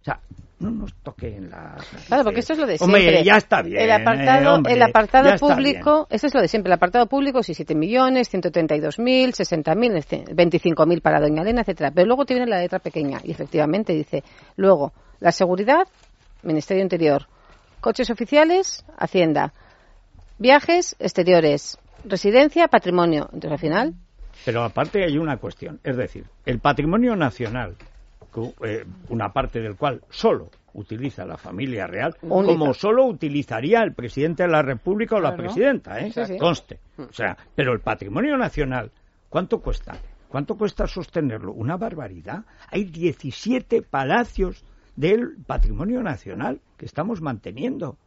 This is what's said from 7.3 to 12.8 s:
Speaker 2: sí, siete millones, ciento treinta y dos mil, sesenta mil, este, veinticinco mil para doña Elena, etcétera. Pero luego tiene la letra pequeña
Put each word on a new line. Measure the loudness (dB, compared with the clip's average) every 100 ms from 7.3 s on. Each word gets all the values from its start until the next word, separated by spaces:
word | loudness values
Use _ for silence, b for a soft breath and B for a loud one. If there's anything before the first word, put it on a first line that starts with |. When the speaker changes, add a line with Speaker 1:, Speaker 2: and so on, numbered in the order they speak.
| -2
Speaker 2:
sí, | -4
siete | -8 -4 -2
millones, | 0 2 2 2 0
ciento | -2 -2
treinta | -2 0 0
y |
dos | -2 -4
mil, | 0 2 2 -2
sesenta | -4 -2 0 0
mil, | 0 0
este, | -4 -10 -4
veinticinco | 2 2 2 0 2 2
mil | 4
para | 2 2
doña | 2 0
Elena, | 0 -2
etcétera. | -2 -4 -2
Pero | 2 2
luego | 2 0
tiene | -2 0
la | -2
letra | -2
pequeña | -4